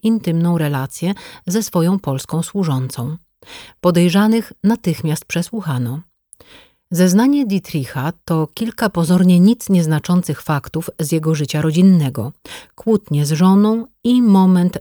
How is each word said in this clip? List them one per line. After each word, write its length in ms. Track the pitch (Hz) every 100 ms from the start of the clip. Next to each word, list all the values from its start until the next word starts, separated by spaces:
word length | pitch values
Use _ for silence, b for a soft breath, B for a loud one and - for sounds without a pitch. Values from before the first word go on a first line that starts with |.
intymną 540 | 220 226 175 165 170 170
relację 560 | 151 139 135 - 170 202 B B -
ze 160 | 196
swoją 360 | 208 180 165 190
polską 440 | 147 135 - 160
służącą. 760 | 165 202 175 131 127 - 123 156 _ _ B B B B
Podejrzanych 720 | 175 170 175 185 214 226 208 -
natychmiast 600 | 196 240 - 160 160 151 -
przesłuchano. 760 | 170 170 233 170 127 120 139 175 _ _ _ B B B B _
Zeznanie 540 | 170 180 185 254 285 247
Dietricha 680 | 196 - 156 131 139 139 - -
to 220 | 160 156
kilka 360 | - 233 - 214
pozornie 500 | 175 160 180 185 180
nic 300 | 190 240 -
nieznaczących 720 | 185 160 156 - 180 175 147
faktów 480 | - 147 - 156 170 -
z 120 | 151
jego 240 | 165 160 156
życia 260 | 143 151
rodzinnego, 680 | 156 156 190 180 139 120 117 - B B B -
kłótnie 500 | - 214 - 147 147
z 60 |
żoną 540 | 151 180 196 208 226 226 _
i 180 | 233 247
moment 560 | 233 196 190 185 175 -